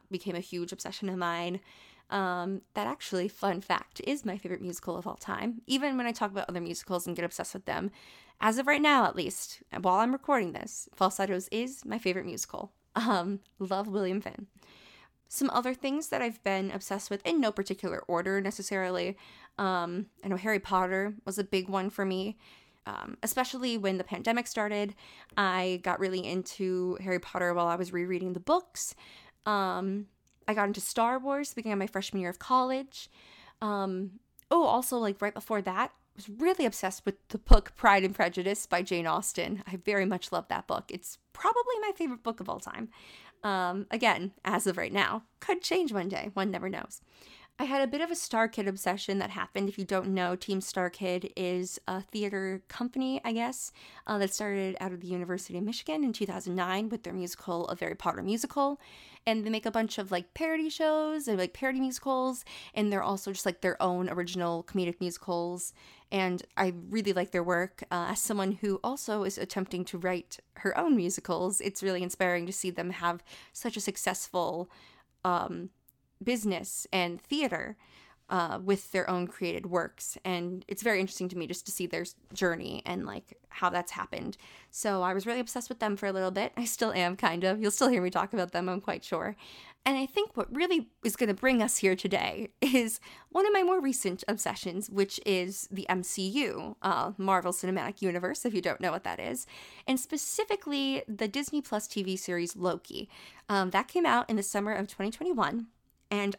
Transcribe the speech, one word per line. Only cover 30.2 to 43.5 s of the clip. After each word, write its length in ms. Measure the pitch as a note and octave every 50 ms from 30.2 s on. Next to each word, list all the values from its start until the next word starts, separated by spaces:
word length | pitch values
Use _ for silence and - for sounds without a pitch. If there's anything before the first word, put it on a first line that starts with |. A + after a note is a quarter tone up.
| _ _ _ _ _
I 80 | - G#3+
got 140 | G#3+ G3+ G3+
into 140 | G#3 G3
Star 380 | - - - - A3+ A#3 B3+ C4
Wars 340 | B3+ C#4 C#4 C#4+ D4 C#4 -
beginning 180 | - A3 A3+
of 80 | G#3 G3+
my 80 | F#3+ G#3
freshman 320 | - F#3+ F#3+ - - G3
year 100 | F#3 F3
of 80 | F#3+ -
college. 720 | - - B3+ B3+ B3+ B3+ C4 C4 C#4 C4+ - - - - _ - - - - - - - - _
Um, 580 | - A3+ G#3 G3+ G3 F#3+ F#3+ F#3 F#3+ F#3+ F#3 - _ _ _ - - _
oh, 140 | - E4+ E4
also, 320 | - - A#3+ B3+ - C4 A#3+
like, 240 | A3+ G#3 G3+ G3+
right 120 | G3+ G#3 G#3
before 280 | - - - A3+ G3+
that, 300 | F#3 G3 F#3 G3 A#3+ C#4+
I 200 | - _ _ _ _ -
was 100 | G3 -
really 380 | G3+ A3+ D4 F4 F#4+ - D#4
obsessed 400 | A#3 - - - F#3+ F#3+ - -
with 100 | G#3 G3 - _ _
the 80 | - G#3+
book 340 | - - - A3 - - - -
Pride 260 | - A3+ G3 G3 F#3+
and 100 | F#3 G3+
Prejudice 520 | - - F3 F3 - F3+ F#3+ G3+ - -
by 160 | - - F3
Jane 260 | F3+ - F#3 F3 E3+ E3
Austen. 560 | D#3+ F3 G3+ - - - F3 - G#3 F#3+ G3+
I 120 | - F#3 F#3
very 280 | - - G#3 G3+ F#3+
much 280 | F#3 G3+ F3+ - - -
love 160 | E3+ E3+ -
that 180 | - - - -
book. 160 | - - - -
It's 280 | - F3+ - - - - _ _
probably 440 | _ - - G4 A4+ A#4+ A#4+ B4 B4+ A4
my 140 | G#4+ G#4 G4
favorite 280 | - E4+ D4 B3 A#3 _
book 180 | A#3 A3+ A3+
of 80 | G3+ F#3+
all 100 | - -
time. 300 | - - - - A3+ A3+ - - - - - - - - _ _
Um, 460 | - G#3+